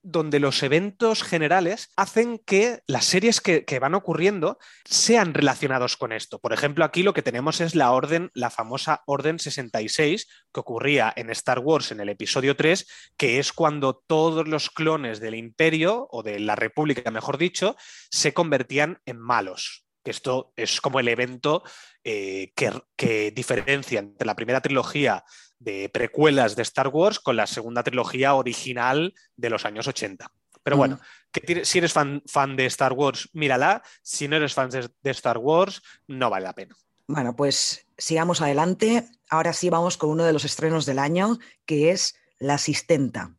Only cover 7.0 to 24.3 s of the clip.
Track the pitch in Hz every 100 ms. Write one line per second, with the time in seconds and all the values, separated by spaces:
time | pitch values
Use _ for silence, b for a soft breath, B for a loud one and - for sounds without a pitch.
7 | 190 180 135 120 143 151 170 165 127 127
8 | 143 165 185 - 120 - 110 131 - 151
9 | - 139 139 165 - 139 120 117 110 -
10 | 151 202 - b _ - - 117 127 147
11 | 110 - 113 113 - 123 131 156 131 107
12 | 101 101 107 - 131 139 147 190 - B
13 | B _ 135 120 139 - 165 147 139 131
14 | _ 156 160 160 156 156 - - 156 160
15 | 131 110 113 113 117 113 160 160 165 226
16 | 269 131 107 101 107 107 113 - 151 127
17 | 120 113 127 135 175 - 185 - B B
18 | B - 156 143 165 139 127 135 151 180
19 | - 120 117 120 98 90 - - _ _
20 | - 113 - 127 123 - 113 - 147 135
21 | 120 117 123 123 147 160 B B B B
22 | - 107 98 95 95 - 120 101 _ -
23 | - 110 107 117 123 123 117 139 131 110
24 | 101 _ 113